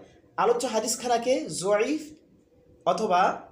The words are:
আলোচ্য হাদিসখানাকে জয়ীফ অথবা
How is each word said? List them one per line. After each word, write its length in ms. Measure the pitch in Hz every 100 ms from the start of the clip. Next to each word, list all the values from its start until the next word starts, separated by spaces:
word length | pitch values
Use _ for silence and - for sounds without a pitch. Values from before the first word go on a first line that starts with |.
| - _ _ -
আলোচ্য 300 | 202 240 247
হাদিসখানাকে 800 | 220 233 - 247 233 247 294 240
জয়ীফ 520 | 151 185 208 247 311 - - _ _ _ _ _ _ 170
অথবা 560 | 185 208 180 214 - -